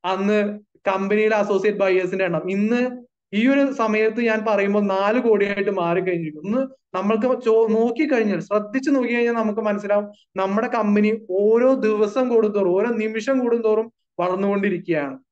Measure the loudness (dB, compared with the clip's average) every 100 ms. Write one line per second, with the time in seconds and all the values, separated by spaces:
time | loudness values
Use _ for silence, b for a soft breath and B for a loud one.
0 | -4 -2 0 0 -2 -6 _ _ -4 -2
1 | 0 0 2 0 0 0 0 0 2 2
2 | 0 -2 -2 -2 -4 -2 0 0 -2 -6
3 | -18 _ _ 0 2 2 2 0 0 2
4 | 0 0 0 0 0 0 2 0 0 0
5 | 0 0 2 2 0 -2 -2 -2 0 0
6 | -2 -4 -6 -8 -4 -2 -4 -10 _ -4
7 | -2 0 0 0 2 4 4 2 0 0
8 | 0 2 0 -2 -2 -2 -2 -4 0 0
9 | 0 0 0 0 -2 -2 -2 -4 0 -2
10 | -2 B _ -4 -2 0 -2 -2 2 2
11 | 2 0 -2 0 4 4 4 2 0 0
12 | 0 0 2 2 2 0 2 2 0 -2
13 | -2 -4 0 0 2 0 2 0 -2 _
14 | _ -4 -2 0 0 0 0 -4 -2 -4
15 | -4 -10 _